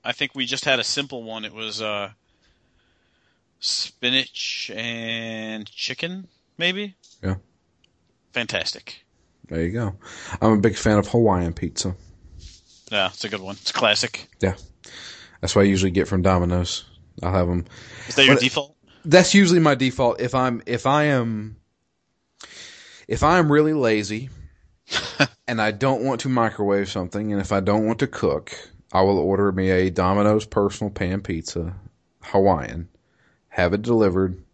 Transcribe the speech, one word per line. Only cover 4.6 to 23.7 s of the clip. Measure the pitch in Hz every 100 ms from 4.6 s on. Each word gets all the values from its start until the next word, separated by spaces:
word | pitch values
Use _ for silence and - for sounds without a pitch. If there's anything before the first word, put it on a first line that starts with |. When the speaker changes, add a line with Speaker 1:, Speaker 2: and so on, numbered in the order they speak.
| -
Speaker 1:
and | 104 117 117 113 113 113 113 110 110 104
chicken, | - - 131 170 185 180 _ _ -
maybe? | 175 190 208 185 _ _
Speaker 2:
Yeah. | 95 95 _ _ _ _ _ _ _ _ _
Speaker 1:
Fantastic. | 127 113 95 80 - - - _ _ _ _ -
Speaker 2:
There | 80
you | 85
go. | 113 107 92 - - - -
I'm | 110
a | 107
big | 110 107
fan | 110 104
of | 98
Hawaiian | 120 110 90 85
pizza. | 82 87 - 98 90 - - - - - - _ _ -
Speaker 1:
Yeah, | 107 92
it's | -
a | 110
good | 101
one. | 95 101
It's | -
a |
classic. | - 110 104 117 - - _
Speaker 2:
Yeah. | 95 95 - _ - - - - - -
That's | 90 104
what |
I | 101
usually | 95 95
get | 92 -
from | 95
Domino's. | 92 92 87 90 87 - - - _ -
I'll | 87
have | 95 87
'em. | 87 87 - - - -
Speaker 1:
Is | -
that | 135
your | 135
Speaker 2:
But |
Speaker 1:
default? | 127 160 139 _ _ _ 160
Speaker 2:
that's | 175 180
usually | 202 185 175
my | 156 135
default. | 131 123 123 -
If | 120 131
I'm, | 127 117 -
if | 117 135
I | 147 151
am, | 131 117 107 107 110 _ _ _ _ _ _ _ _ - - - - - - -
if | -
I | 147 180
am | 156
really | 147 151